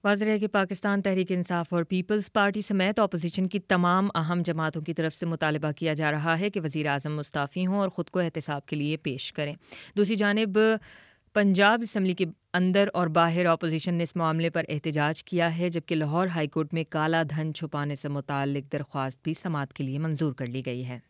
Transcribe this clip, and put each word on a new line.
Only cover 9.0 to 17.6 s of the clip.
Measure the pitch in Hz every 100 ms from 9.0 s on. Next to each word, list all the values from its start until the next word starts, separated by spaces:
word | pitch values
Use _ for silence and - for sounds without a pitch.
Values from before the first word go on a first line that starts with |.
| 156 131 -
کریں۔ | - 147 156 _ - - 196
دوسری | 202 214
جانب | 208 208 220 196 220 220 - - - _ _
پنجاب | 214 202 185 202 226
اسمبلی | 226 208 190
کے | 180 175 - _
اندر | 180 185 190 196
اور | 175 170
باہر | 160 170 170 175
اپوزیشن | 165 170 160 180
نے | 170
اس | 170 170
معاملے | 160 160 165
پر | 165 165
احتجاج | 151 165 151 147 160
کیا | - 175 170 165
ہے، | 175
جبکہ | 170 - 160
لاہور | 151 160 185
ہائی | 170 151
کورٹ | 160 151
میں | 165 156
کالا | 160 156 165 156
دھن | 151 156
چھپانے | 151